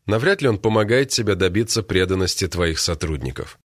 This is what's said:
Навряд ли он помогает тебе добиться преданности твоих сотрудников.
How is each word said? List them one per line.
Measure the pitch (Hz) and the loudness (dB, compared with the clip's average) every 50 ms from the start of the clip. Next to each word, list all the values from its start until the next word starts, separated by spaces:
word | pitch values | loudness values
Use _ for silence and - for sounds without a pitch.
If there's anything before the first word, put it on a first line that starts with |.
| _ | _
Навряд | - 104 113 120 180 202 196 | -2 -2 0 2 2 2 2
ли | 143 131 | 2 0
он | 110 | 0
помогает | 95 - 113 110 110 107 101 117 131 139 135 | 2 0 2 2 2 4 4 4 2 2 2
тебе | - - 117 104 98 | -2 -2 0 0 2
добиться | 87 92 92 87 107 117 - - 117 101 | 2 2 2 2 0 0 0 -2 -4 -2
преданности | - 92 92 92 92 95 92 95 87 - - 98 | 0 2 2 2 2 2 0 0 0 -2 -2 -4
твоих | 85 - 87 87 82 80 - | -4 -2 0 0 0 0 -2
сотрудников. | - - 85 76 - 80 78 69 62 64 64 - - - - - _ _ | -2 -2 -2 -4 -4 -4 -4 -4 -6 -6 -8 -8 -12 -12 -14 -20 _ _